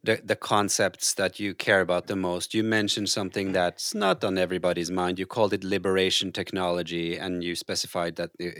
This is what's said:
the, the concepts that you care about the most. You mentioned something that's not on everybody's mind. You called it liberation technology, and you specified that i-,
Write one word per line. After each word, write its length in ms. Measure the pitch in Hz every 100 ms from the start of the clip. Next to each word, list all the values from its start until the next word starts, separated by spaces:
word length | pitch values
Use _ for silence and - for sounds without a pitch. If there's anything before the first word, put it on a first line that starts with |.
the, 160 | - 110
the 120 | - 107
concepts 760 | - 107 101 - 98 - -
that 260 | - 92 -
you 140 | 101
care 280 | - - 98
about 260 | 87 87 -
the 80 | 98
most. 400 | 90 87 - 110
You 80 |
mentioned 460 | 110 110 104 - 101
something 420 | - 95 104 98
that's 420 | 92 87 - -
not 300 | - 101 90
on 160 | 107 92
everybody's 500 | 90 90 90 85 82
mind. 300 | 92 90 90
You 80 | 92
called 260 | 120 101
it 100 | 101
liberation 680 | 95 98 95 95 95 - 95
technology, 840 | 92 90 95 90 87 85 85 85 87
and 280 | 95 90
you 100 | 87
specified 640 | 85 - 92 - 90 85 82
that 160 | 73 -
i-, 60 | 87